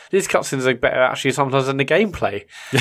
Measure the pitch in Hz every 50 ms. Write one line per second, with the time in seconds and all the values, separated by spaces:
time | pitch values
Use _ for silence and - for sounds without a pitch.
0 | - - - 196 175 - - - - - 147 135 127 131 123 - - 127 - 127
1 | 127 123 - - - 135 127 147 139 131 131 139 131 135 135 139 139 139 156 185
2 | 220 202 160 - 117 98 101 101 - - - - - - - 127